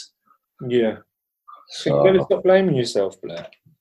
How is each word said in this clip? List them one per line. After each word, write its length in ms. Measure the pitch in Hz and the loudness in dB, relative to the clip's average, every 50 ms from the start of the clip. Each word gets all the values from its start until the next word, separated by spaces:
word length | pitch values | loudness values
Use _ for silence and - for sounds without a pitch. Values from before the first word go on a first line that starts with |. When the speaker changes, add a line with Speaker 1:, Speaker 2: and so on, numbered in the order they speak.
| - - _ _ _ _ _ _ _ _ _ _ 131 123 | -16 -18 _ _ _ _ _ _ _ _ _ _ -8 -2
Speaker 1:
Yeah. 280 | 123 120 113 110 98 - - _ _ _ _ _ _ _ _ - - - _ _ | -2 0 0 0 -4 -8 -14 _ _ _ _ _ _ _ _ -20 -20 -20 _ _
Speaker 2:
So 140 | - - - | -18 -8 -4
Speaker 1:
Think 100 | - - 143 - | -2 0 4 4
you'll 120 | 190 190 | 4 4
ever 80 | 185 - | 2 2
stop 160 | - 190 175 - | 0 -2 0 2
blaming 320 | 180 185 190 190 185 147 | 2 4 4 4 2 0
yourself, 440 | 127 117 113 - 107 98 95 - - - | 0 -2 -2 -2 -2 -4 -4 -6 -10 -14
Blair? 240 | - 85 85 - - - _ _ _ _ _ | -14 -14 -14 -14 -16 -20 _ _ _ _ _